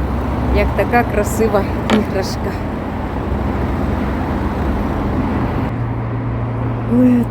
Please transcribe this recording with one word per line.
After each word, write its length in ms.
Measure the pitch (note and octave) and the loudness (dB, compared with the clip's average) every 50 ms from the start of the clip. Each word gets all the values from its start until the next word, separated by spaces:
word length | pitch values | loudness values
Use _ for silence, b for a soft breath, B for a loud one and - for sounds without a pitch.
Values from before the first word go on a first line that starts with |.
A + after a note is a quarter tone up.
| - - - - - - - - - - - | -2 -2 -2 -2 -2 -2 -2 0 0 2 4
як 100 | G3+ G#3 F#3+ - | 4 4 2 2
така 280 | - G3 G3 - A#3+ A#3 - | 0 0 2 2 2 2 2
красива 520 | - G#3 G#3 - - - A3 A3 G3+ G3+ G3 F#3+ - A#3 - - A3 | 0 0 0 0 0 0 2 2 2 2 0 0 -2 -2 0 2 2
іграшка. 580 | G#3+ G3+ - - F#3+ F#3+ - - - - G3+ F#3+ - - - - - - - - - - - - - - - - - - - - - - - - - - - - - - - - - - - - - - - - - - - - - - - - - - - - - - - - - - - - - - - - - - - - - - - - - - - - - - - - - - - - - - - A3+ B3 | 2 2 2 0 -2 -2 -2 -2 -4 -4 -4 -4 -4 -4 -4 -4 -4 -4 -4 -4 -4 -4 -4 -4 -4 -2 -2 -2 -2 0 -2 -2 0 0 0 0 0 0 0 0 0 0 0 -2 -2 -2 -2 -2 -2 -2 -2 -2 -2 0 0 0 0 0 0 0 0 0 0 0 0 0 0 0 0 0 0 0 0 -2 -2 -2 -2 -2 -2 -2 -2 -2 -2 -4 -2 -2 -2 -2 -2 -2 -2 -2 -2 -2 -2 -2 -2 -2 2 4 6
Ой, 240 | B3+ B3 B3 A#3+ A#3 A3+ | 6 6 6 4 2 2